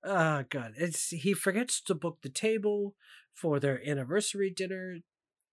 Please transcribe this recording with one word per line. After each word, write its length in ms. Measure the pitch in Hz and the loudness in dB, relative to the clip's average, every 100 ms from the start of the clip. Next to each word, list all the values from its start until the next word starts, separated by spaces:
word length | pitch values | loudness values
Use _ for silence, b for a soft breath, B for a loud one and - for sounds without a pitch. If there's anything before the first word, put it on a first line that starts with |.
Oh, 400 | 170 196 160 151 127 | 2 4 6 4 0
God. 240 | 143 117 110 | -6 -6 -2
It's, 320 | 175 156 - | -2 0 -4
he 240 | 170 175 | 0 0
forgets 480 | 190 - 190 247 - | 2 2 0 0 -4
to 120 | - | -2
book 260 | 170 170 165 | -2 -2 -6
the 60 | 135 | -8
table 680 | - 220 220 208 208 202 - B B B | -2 0 2 2 0 -2 -6 B B B
for 260 | - 170 143 | -4 0 2
their 220 | 139 127 139 | 2 0 -2
anniversary 640 | 143 127 185 214 202 196 | -2 0 0 0 -2 -2
dinner. 500 | 185 185 190 185 175 - _ _ _ _ | -2 -6 -6 -8 -12 -14 _ _ _ _